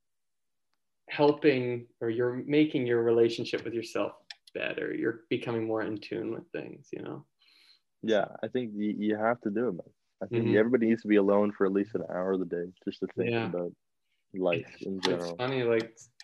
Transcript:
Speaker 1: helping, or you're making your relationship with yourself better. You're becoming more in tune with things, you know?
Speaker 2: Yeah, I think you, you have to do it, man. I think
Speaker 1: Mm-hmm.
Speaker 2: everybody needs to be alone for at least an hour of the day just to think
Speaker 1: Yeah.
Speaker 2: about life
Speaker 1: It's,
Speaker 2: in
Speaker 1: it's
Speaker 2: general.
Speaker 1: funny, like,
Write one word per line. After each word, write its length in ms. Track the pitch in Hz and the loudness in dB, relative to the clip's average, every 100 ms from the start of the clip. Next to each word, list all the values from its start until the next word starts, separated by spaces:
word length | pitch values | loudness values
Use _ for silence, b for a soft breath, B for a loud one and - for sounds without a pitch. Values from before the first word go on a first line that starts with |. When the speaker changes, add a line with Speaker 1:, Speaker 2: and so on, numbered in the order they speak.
| _ _ _ _ _ _ _ _ _ _ - | _ _ _ _ _ _ _ _ _ _ -12
Speaker 1:
helping, 800 | - 147 151 156 131 123 123 120 _ | 2 4 4 2 2 0 -4 -8 _
or 100 | 120 | -4
you're 260 | 113 123 123 135 | 0 -2 -2 0
making 400 | 147 156 151 123 | 2 2 2 0
your 160 | 120 | 2
relationship 600 | 117 117 113 113 117 - | 4 4 4 2 -4 -6
with 100 | 117 | -4
yourself 380 | 113 110 - 101 - _ - - | -8 -6 -4 -6 -8 _ -20 -14
better. 400 | - - - - | -8 -6 -4 -4
You're 280 | 104 - - _ | -2 -4 -4 _
becoming 380 | 123 - 113 113 | -4 -2 -4 -2
more 160 | 110 | -2
in 160 | 101 107 | -4 -6
tune 340 | - 104 107 | -8 -8 -6
with 180 | 113 - | -8 -10
things, 360 | - 62 - - | -10 -10 -14 -14
you 100 | - | -12
know? 240 | - - - _ b b b b _ _ | -10 -12 -14 _ b b b b _ _
Speaker 2:
Yeah, 240 | 110 107 - - | 0 2 0 -6
I 60 | 113 | -4
think 240 | 127 120 | -4 -4
you, 200 | 104 104 101 | -4 -2 0
you 180 | 104 107 | 0 2
have 240 | 110 120 | 0 0
to 80 | 110 | -2
do 180 | 104 120 | 0 -2
it, 40 | |
man. 200 | 85 - _ _ _ | -4 -12 _ _ _
I 40 | 101 | -4
think 200 | 117 107 | -2 4
Speaker 1:
Mm-hmm. 80 | |
Speaker 2:
everybody 320 | 101 113 127 113 | 4 6 4 4
needs 140 | 113 | 2
to 60 | 104 | 4
be 80 | 104 | 4
alone 360 | 98 101 104 | 6 4 4
for 140 | 104 98 | 2 2
at 60 | |
least 220 | 98 101 | 2 0
an 80 | 90 82 | -4 -4
hour 220 | 87 92 | -4 0
of 80 | 95 | 0
the 60 | 90 | -2
day 260 | 87 87 - | -4 -6 -8
just 160 | - - | -10 -6
to 60 | 95 - | -8 -4
think 180 | 92 | -2
Speaker 1:
Yeah. 120 | 117 110 | 0 -2
Speaker 2:
about 260 | 87 87 - _ _ _ _ _ | -4 -6 -8 _ _ _ _ _
life 340 | 95 90 85 - | -2 0 0 -4
Speaker 1:
It's, 160 | - - | -12 -8
Speaker 2:
in 140 | 95 92 | -4 -2
Speaker 1:
it's 240 | 87 87 | -2 -4
Speaker 2:
general. 80 | 85 | -4
Speaker 1:
funny, 240 | 127 135 | -4 0
like, 320 | 120 113 110 - - _ | 2 2 0 -10 -20 _